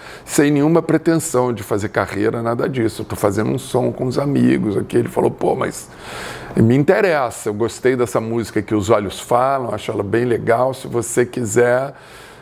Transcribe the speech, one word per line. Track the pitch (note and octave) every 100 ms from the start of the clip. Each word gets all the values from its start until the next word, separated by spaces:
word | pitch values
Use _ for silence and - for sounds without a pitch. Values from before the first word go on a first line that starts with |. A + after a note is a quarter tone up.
| - -
sem | - - D3
nenhuma | C#3+ D3+ E3+
pretensão | E3 D#3 E3 E3 - B2+ B2
de | A2
fazer | - G#2 G2+
carreira, | A#2+ F#2+ - A2 A#2
nada | A#2 A#2+ C#3+
disso. | C3 A2 -
Eu | G#2+
tô | G2+
fazendo | G#2 G2+ A#2
um | C3+
som | - B2+ B2
com | - B2+
os | C3
amigos | C#3+ C3+ B2 C3+ A2+ G#2
aqui." | A#2 A#2+
Ele | A#2+
falou, | - -
"Pô, | - -
mas | - - - - - - - - - - -
me | A2+ C3
interessa, | D3 G3+ G3 D3 A#2+ - A2
eu |
gostei | G#2 A2 - B2+ C3
dessa | A#2 B2
música | A2 A#2 G#2+ G#2+
que | -
Os | G#2+ G2
Olhos | A2 G2 -
Falam, | - B2 C3 C#3 A#2 G#2
acho | -
ela | G#2+
bem | G2+ A2+
legal. | B2 A2 G#2+ A2+ C3
Se | C3 C#3
você | A#2+ A2 B2+ A#2+
quiser, | B2+ A2+ A#2+ A#2+ B2 C#3 - - - - -